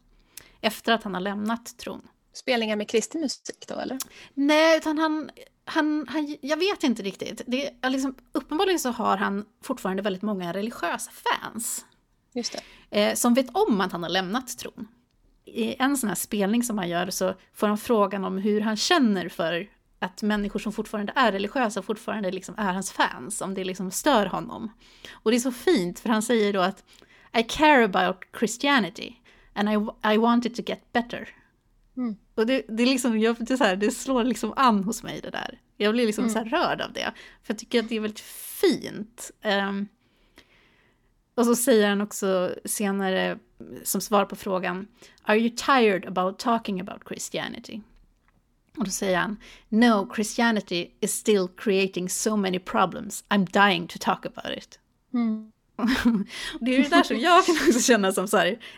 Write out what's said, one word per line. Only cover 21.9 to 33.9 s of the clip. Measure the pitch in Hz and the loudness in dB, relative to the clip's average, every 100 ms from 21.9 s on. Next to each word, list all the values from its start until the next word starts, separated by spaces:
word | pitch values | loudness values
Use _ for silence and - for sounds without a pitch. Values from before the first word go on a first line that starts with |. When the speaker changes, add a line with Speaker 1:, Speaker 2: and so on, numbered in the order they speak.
| 214 - 208 185 | -6 -6 -4 -4
Speaker 1:
liksom | 185 - - | -6 -8 -4
är | 202 | -2
hans | 185 185 | -2 -2
fans, | - 349 - 123 - | 0 0 -2 -10 -6
om | 175 | -6
det | 190 | -4
liksom | 185 185 185 | -6 -6 -6
stör | - 311 240 190 | 0 4 4 4
honom. | 170 165 - 226 - - - - | -2 -6 -10 -10 -14 -20 -20 -20
Och | - 220 | -4 2
det | 240 | 2
är | |
så | 262 | 0
fint, | 247 - 285 180 - | -2 2 2 2 -4
för | 220 | -2
han | 220 | 0
säger | 214 233 208 | 2 2 2
då | 196 | 2
att | 180 196 _ - _ - - 226 | 0 -2 _ -20 _ -20 -4 -2
"I | |
care | 226 - 302 285 | 0 4 8 8
about | 220 185 185 185 - - | 6 4 0 -2 -8 -2
Christianity | 220 - 285 277 190 - - - _ _ _ | -2 0 2 2 2 -4 -14 -16 _ _ _
and | - 208 | -2 0
I, | 214 214 - 214 | 2 -2 -2 2
I | 214 | 4
want | 233 240 240 | 4 4 0
it | - | -4
to | 180 | -8
get | - _ | -8 _
better." | 240 240 - - - _ _ _ _ _ 254 | -2 -2 -8 -12 -20 _ _ _ _ _ -6
Speaker 2:
Mm. | 247 202 _ | -6 -6 _
Speaker 1:
Och | - 220 | -2 2
det, | 262 - | 0 0
det | 220 | 2
är | 240 | 2
liksom, | 262 247 220 | 4 2 2
jag, | 226 233 | 2 0
det | 226 | 0
är | 262 | 2
så | |
här, | 220 185 | 2 2
det | 208 | 0